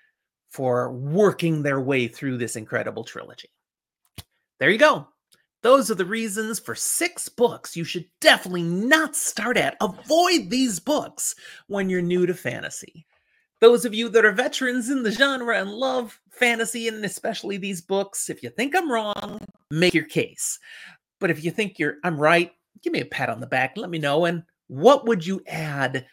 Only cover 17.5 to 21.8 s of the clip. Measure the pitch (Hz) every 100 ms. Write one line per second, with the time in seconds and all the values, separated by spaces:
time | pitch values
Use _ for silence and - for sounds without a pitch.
17.5 | 196 196 185 - 196 196 - - - -
18.5 | - 269 339 339 233 214 202 208 214 -
19.5 | _ _ 156 175 160 151 175 117 - -
20.5 | - - - - - _ _ 190 151 165
21.5 | 160 202 -